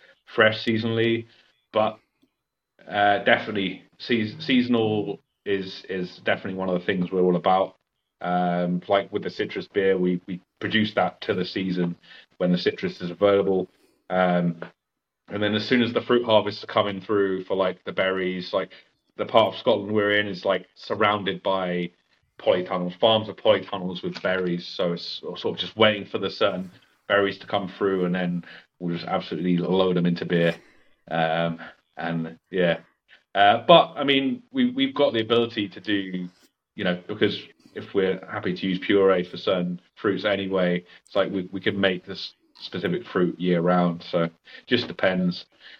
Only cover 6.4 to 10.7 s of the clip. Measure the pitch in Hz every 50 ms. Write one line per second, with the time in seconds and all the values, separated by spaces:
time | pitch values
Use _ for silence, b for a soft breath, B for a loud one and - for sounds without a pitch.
6.4 | - 101 95 92 95 92 90 87 90 - 98 92 90 87 95 92 90 90 90 87
7.4 | 82 95 92 95 95 92 - _ _ _ _ _ _ _ _ _ - 87 90 90
8.4 | 90 90 87 87 90 87 90 87 - - 101 101 98 - - 101 87 - - -
9.4 | 104 - - 101 87 - - 104 98 95 95 92 90 92 90 87 - - 92 85
10.4 | - _ _ _ - 101